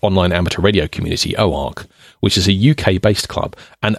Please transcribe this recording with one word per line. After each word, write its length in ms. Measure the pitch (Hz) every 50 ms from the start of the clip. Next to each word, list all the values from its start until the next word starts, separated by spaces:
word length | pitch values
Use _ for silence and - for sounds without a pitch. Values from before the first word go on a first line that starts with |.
online 300 | - 101 95 95 90 90
amateur 300 | 87 87 87 85 - -
radio 260 | 87 104 107 131 - -
community, 460 | - - - 80 - - - - -
oarc, 540 | - 110 92 76 73 69 - - - - - _ _ - - - _
which 160 | - 98 - 98
is 100 | 90 98
a 60 | 98
U 200 | 95 107 143 156
K-based 540 | - - 98 95 90 - 107 104 - - -
club 280 | - - - - - - - - - _ -
and 140 | 110 110